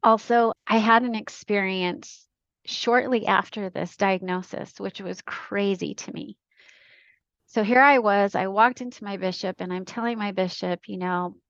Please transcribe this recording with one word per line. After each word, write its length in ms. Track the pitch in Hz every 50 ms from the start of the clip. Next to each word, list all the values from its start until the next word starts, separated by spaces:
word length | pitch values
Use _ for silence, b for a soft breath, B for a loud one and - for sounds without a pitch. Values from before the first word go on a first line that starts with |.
Also, 520 | - 233 226 214 - - 240 240 233 226 - _ _
I 120 | - 220 226
had 240 | 214 220 226 233 247
an 100 | 247 233
experience 1120 | 214 - - - - - - 208 202 196 190 190 185 180 180 180 - - - - - _ _ _ _ _ _ _ _ _
shortly 640 | - - - - 240 233 247 - - 254 226 196
after 440 | - 196 196 190 - - 214 202 185
this 260 | 180 - - 180 -
diagnosis, 840 | - 208 196 190 185 185 185 185 180 185 - - - - - _ -
which 200 | 196 190 - -
was 220 | 196 185 185 185
crazy 720 | - - - - - - 208 202 202 196 196 180 175 - -
to 180 | - - -
me. 240 | - 165 - - 202 _ _ _ b b b b b b b b b b b b b b b _ _ _ _
So 160 | _ - 226
here 180 | 214 196 247 247
I 180 | 269 285 285 262
was, 340 | 226 208 202 202 202 202 -
I 140 | - 190 190
walked 320 | 196 202 220 247 247 -
into 240 | 254 247 240 - 214
my 120 | 208 196
bishop 440 | 190 185 190 180 - - 190 185 _
and 120 | 180 180
I'm 120 | 180 185 185
telling 340 | - - - 226 233 240 220
my 140 | 208 208
bishop, 560 | 196 190 185 180 - - - 180 175 175 _ -
you 80 | 202
know 400 | 185 180 180 180 180 180 180 185 180 _